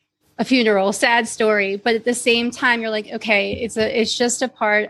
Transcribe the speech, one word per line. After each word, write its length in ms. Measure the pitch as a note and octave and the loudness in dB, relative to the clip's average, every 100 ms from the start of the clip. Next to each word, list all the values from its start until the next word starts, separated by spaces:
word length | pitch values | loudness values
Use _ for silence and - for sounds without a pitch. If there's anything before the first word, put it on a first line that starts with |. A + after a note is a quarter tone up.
| _ _ _ - | _ _ _ -6
a 40 | |
funeral, 480 | - B3+ A3 G3+ G3 | 0 2 4 2 2
sad 360 | G3+ B3+ A#3 A3+ | 0 2 2 0
story. 480 | - A3 G#3 G3 G3+ | 0 0 2 0 -2
But 180 | A#3+ | -2
at 100 | A3+ | -2
the 100 | A#3+ | -2
same 360 | A#3+ B3 A#3 A#3+ | -2 0 0 0
time, 300 | A#3 C4 A#3 | 0 0 0
you're 100 | A3+ | 0
like, 180 | G#3+ G#3 | -4 -6
"Okay, 400 | A3 G#3+ G3+ G3+ | -6 0 0 0
it's 240 | G3+ A#3 A3 | -4 -6 -2
a, 240 | A3 - | -2 0
it's 160 | A3 - | -2 0
just 260 | A#3+ - | -2 -2
a 60 | B3+ | -4
part 400 | - G#3+ G#3 | -2 0 0